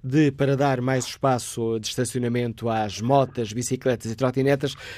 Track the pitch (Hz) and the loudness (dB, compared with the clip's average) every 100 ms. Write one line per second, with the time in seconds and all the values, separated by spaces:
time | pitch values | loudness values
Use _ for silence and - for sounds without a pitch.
0 | 131 143 147 139 139 135 143 127 127 131 | 2 4 4 4 0 4 2 2 0 0
1 | 123 - 135 123 - - 113 113 107 - | -2 -2 0 0 -2 -4 -2 -2 -4 -4
2 | 123 127 120 120 120 113 117 113 107 95 | -2 -2 0 0 -2 -4 -2 -2 -2 -4
3 | 117 139 135 127 110 110 120 131 131 117 | 2 4 4 -2 -4 -4 -4 0 0 0
4 | 113 110 131 127 135 143 143 - - | -4 0 0 2 2 2 0 -6 -14